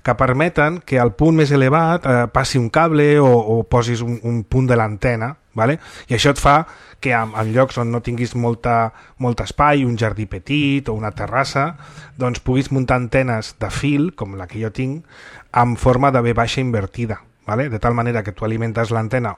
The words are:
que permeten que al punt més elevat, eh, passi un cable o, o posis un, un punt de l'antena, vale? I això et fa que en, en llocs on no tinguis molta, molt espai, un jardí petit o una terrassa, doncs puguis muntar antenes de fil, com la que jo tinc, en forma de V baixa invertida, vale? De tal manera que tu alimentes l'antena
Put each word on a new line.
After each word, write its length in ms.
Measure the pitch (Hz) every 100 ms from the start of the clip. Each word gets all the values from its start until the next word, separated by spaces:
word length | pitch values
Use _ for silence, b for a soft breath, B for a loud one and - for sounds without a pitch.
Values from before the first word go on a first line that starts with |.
que 120 | - 120
permeten 640 | 131 123 170 156 147 175
que 180 | - 131
al 140 | 120
punt 220 | - 156 160
més 140 | 143
elevat, 540 | 143 131 156 165 175 135
eh, 220 | 123 117
passi 300 | 131 131 135
un 120 | 117
cable 500 | 156 165 151 147 147
o, 100 | 135
o 340 | 120 107 113
posis 380 | 110 127 117 117
un, 180 | 120 120
un 200 | 120 117
punt 220 | 104 123 131
de 80 | 120
l'antena, 600 | 110 104 131 117 113 151 _
vale? 240 | 110 117 160 B B B
I 60 | 117
això 140 | 143
et 100 | 139
fa 240 | 143 147 165 B B B
que 140 | 135
en, 220 | 120 110 110
en 160 | 110
llocs 240 | 120 131 -
on 140 | 117
no 100 | 117
tinguis 320 | 120 120 120 123
molta, 560 | 117 117 123 117 113 - B B
molt 200 | 127 117
espai, 440 | 101 - 147 147 127
un 140 | 113
jardí 260 | 113 101 104
petit 640 | 98 - 147 143 139 127
o 40 | 107
una 140 | 107
terrassa, 640 | - 104 123 135 139 156 160 B B B -
doncs 220 | 127 120
puguis 300 | - 127 131
muntar 260 | 135 127 127
antenes 560 | 120 135 131 110 - -
de 100 | 104
fil, 460 | - 143 143 170 -
com 180 | 98 98
la 120 | 90
que 120 | 107
jo 80 | 110
tinc, 340 | - 131 147 - B B B B
en 220 | 123 123 117
forma 320 | 131 127 139
de 100 | 127 117
V 80 |
baixa 260 | 117 117 -
invertida, 640 | 127 110 95 - 113 104 _ _ -
vale? 240 | 110 143
De 100 | 110
tal 140 | 120
manera 300 | 120 117 117
que 80 | 104
tu 140 | - 110
alimentes 460 | 110 113 110 113
l'antena 460 | 117 110 127 113